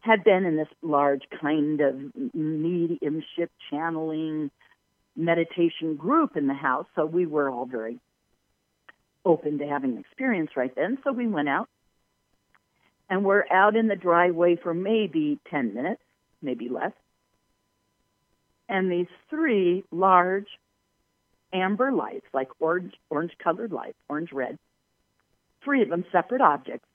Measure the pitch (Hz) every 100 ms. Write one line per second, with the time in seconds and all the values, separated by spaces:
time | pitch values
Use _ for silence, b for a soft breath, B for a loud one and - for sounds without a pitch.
0 | 226 220 190 185 190 156 151 - 165 147
1 | 143 139 - - 147 156 147 151 143 131
2 | 139 - 135 175 156 156 160 180 170 165
3 | 147 156 151 - 170 _ - 143 165 160
4 | 160 156 160 156 147 _ b b _ _
5 | _ - 165 165 165 - 170 - 160 151
6 | 160 330 320 170 139 139 143 131 175 -
7 | 156 165 175 151 143 123 127 127 110 123
8 | _ _ _ _ _ _ _ _ _ -
9 | _ _ - 156 151 151 143 143 135 113
10 | - _ 262 208 156 - 127 - 170 269
11 | - 247 240 185 147 143 220 _ _ _
12 | _ _ _ _ _ _ _ _ _ _
13 | _ 185 196 202 180 185 202 214 226 196
14 | 180 170 175 165 175 170 180 170 190 220
15 | 208 156 151 143 - 156 120 101 147 214
16 | _ _ _ _ 147 120 120 123 156 -
17 | _ _ _ _ _ _ _ _ _ _
18 | _ _ _ _ _ _ _ 190 190 175
19 | 175 - _ 311 320 214 180 185 - 165
20 | 190 185 180 190 202 - _ _ _ _
21 | _ _ _ _ _ 190 185 202 262 240
22 | 110 - - 135 131 - 160 175 180 -
23 | _ 147 170 - - 170 226 147 - -
24 | _ 147 170 135 123 - _ _ _ _
25 | _ _ _ _ _ _ - 277 226 170
26 | 185 185 - 254 220 143 - 123 _